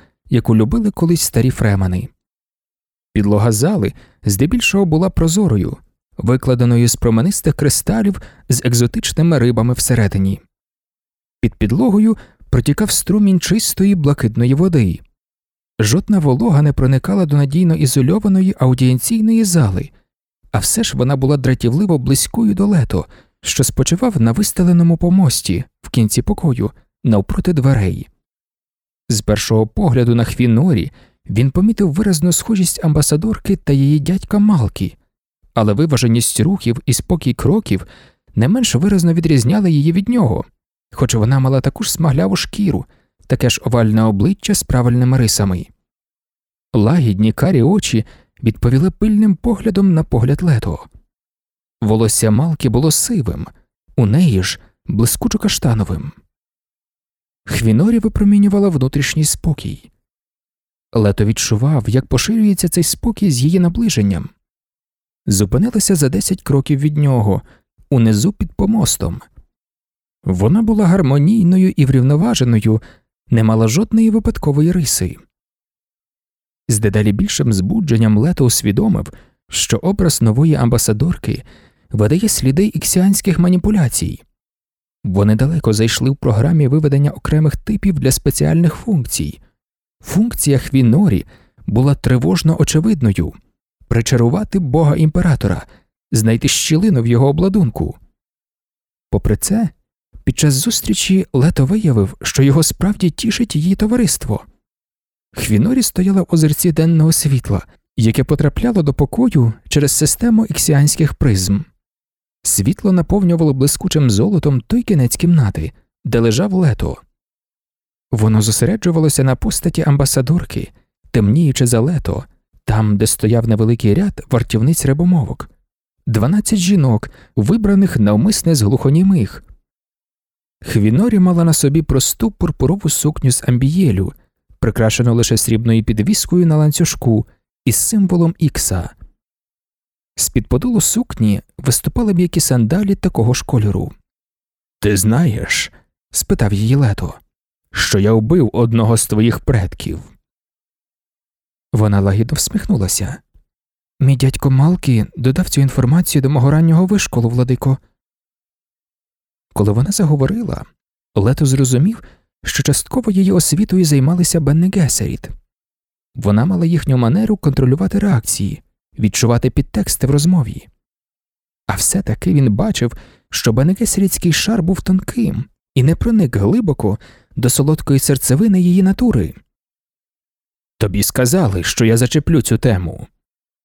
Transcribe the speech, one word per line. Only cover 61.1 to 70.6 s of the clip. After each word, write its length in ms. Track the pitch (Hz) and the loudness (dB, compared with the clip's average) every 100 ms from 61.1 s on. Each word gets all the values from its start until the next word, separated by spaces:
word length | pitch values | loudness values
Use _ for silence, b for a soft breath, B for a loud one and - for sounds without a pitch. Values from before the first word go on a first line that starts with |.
| 98 104 | 2 -2
відчував, 640 | 113 - 107 135 151 107 | -2 -2 0 0 0 0
як 160 | 123 - | -2 0
поширюється 640 | 117 - 226 214 190 175 | -2 -2 0 2 0 -2
цей 140 | - | -2
спокій 480 | 160 - 240 - 202 | -2 -4 -6 -2 0
з 100 | 123 | 2
її 180 | 143 185 | 2 2
наближенням. 680 | 175 185 226 - 101 87 - _ _ _ _ _ _ _ _ _ - | 0 0 -2 0 0 -2 -6 _ _ _ _ _ _ _ _ _ -4
Зупинилася 720 | 98 98 120 226 226 - 180 | -2 0 0 0 -2 0 0
за 140 | 139 | 0
десять 320 | 180 - 185 | -2 -4 -6
кроків 380 | - 139 - 139 | -2 -2 0 -2
від 180 | 151 147 | -2 0
нього, 440 | 143 127 104 - - b b _ - | 0 0 0 -2 -6 b b _ -2
унизу 440 | 131 113 104 160 | 2 2 2 0
під 200 | - - | -4 -8
помостом. 680 | - 202 220 143 - - 107 - _ - _ _ _ _ _ _ _ | -4 -2 0 -2 -2 -6 -8 -14 _ -20 _ _ _ _ _ _ _
Вона 380 | - 90 107 202 | -6 0 2 2